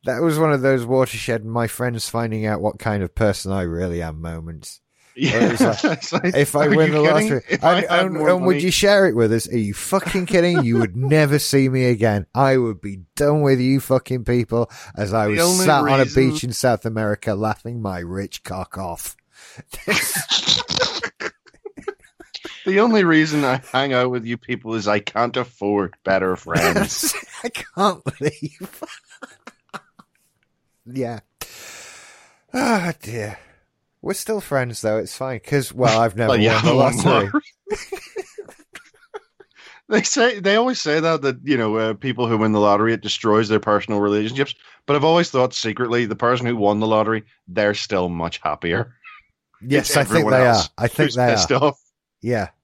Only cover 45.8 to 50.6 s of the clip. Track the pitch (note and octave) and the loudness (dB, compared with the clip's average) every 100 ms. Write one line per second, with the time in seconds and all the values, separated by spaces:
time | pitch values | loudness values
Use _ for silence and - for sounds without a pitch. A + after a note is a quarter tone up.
45.8 | B2 A#2+ A#2 G#2 A#2+ B2 B2 A#2+ G2+ G#2 | -2 0 -2 0 0 0 -2 0 0 2
46.8 | A2 A2 G#2+ A2 G#2+ _ - F2+ G#2 G2+ | 2 2 2 -2 -6 _ -8 0 0 0
47.8 | - G2 F2+ E2+ E2+ - D#2 D2+ F2 F2+ | -2 -2 -2 -4 -6 -4 -4 -4 -4 -4
48.8 | B2+ _ - - _ _ _ _ A#2+ C#3 | -4 _ -20 -20 _ _ _ _ -2 -2
49.8 | - D3+ C3 A2 G#2+ C3 B2+ A2+ | 2 0 2 2 4 4 4 4